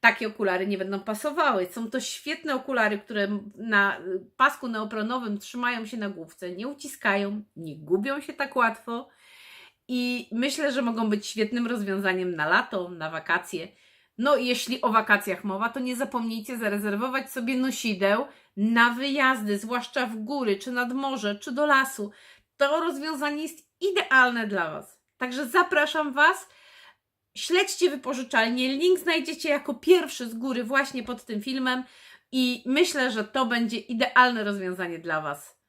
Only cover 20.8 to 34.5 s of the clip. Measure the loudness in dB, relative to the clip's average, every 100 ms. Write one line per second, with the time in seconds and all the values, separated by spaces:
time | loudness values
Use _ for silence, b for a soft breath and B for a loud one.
20.8 | -2 -2 -2 -2 -2 -4 -6 0 4 4
21.8 | 4 -4 -10 B B B _ _ 2 2
22.8 | 0 -2 -6 -4 -4 -4 -6 -10 _ _
23.8 | 0 0 4 6 6 4 -2 -2 -2 -4
24.8 | -14 -20 _ _ -6 -4 0 4 4 4
25.8 | 2 2 -2 6 6 6 -6 B B B
26.8 | B B _ _ _ -12 0 2 2 2
27.8 | 0 0 -4 -6 0 2 2 2 0 2
28.8 | 4 4 4 0 0 -6 0 0 0 -4
29.8 | 6 6 6 -8 -8 -6 -4 -2 0 0
30.8 | 0 -4 -8 -10 -6 -6 -4 -2 0 -2
31.8 | -6 B B B _ 0 0 0 0 2
32.8 | 2 2 0 0 -2 0 0 0 0 -2
33.8 | -6 0 2 6 6 4 -2